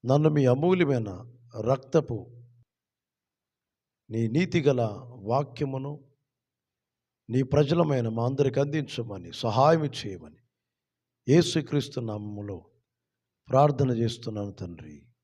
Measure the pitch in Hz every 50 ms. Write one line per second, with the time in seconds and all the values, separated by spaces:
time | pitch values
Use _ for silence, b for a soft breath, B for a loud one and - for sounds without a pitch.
0 | - 120 131 147 151 156 151 147 135 127 123 135 151 180 185 180 175 143 139 120
1 | 107 104 92 87 - - - _ _ - - 107 107 117 135 135 - - - 160
2 | - - 120 104 95 - - - - - _ _ _ _ _ _ _ _ _ _
3 | _ _ _ _ _ _ _ _ _ _ _ _ _ _ _ _ _ _ _ _
4 | _ _ 107 113 113 110 113 156 185 170 - - - 147 135 123 117 110 101 -
5 | - - - - 95 104 117 139 147 117 123 - 151 139 131 131 135 143 147 147
6 | - _ _ _ _ _ _ _ _ _ _ _ _ _ _ _ _ _ _ _
7 | _ _ _ _ _ - 113 131 135 123 147 147 151 135 165 170 170 156 143 127
8 | 117 113 110 117 117 123 139 135 143 139 120 139 143 147 147 156 139 - - -
9 | 117 113 101 92 87 85 85 - - 113 104 120 135 151 165 160 151 107 - -
10 | - 107 95 82 78 76 78 _ _ _ _ _ _ _ _ _ _ _ _ _
11 | _ _ _ _ _ - 139 170 170 - - - 120 - 147 143 - - - -
12 | 120 113 107 104 104 104 104 101 101 104 98 85 82 _ _ _ _ _ _ _
13 | _ _ _ _ _ _ _ _ _ - 123 131 147 147 139 127 143 127 123 113
14 | 117 113 - - - 117 110 104 101 101 98 - 95 87 87 80 78 76 76 71
15 | _ _ _ _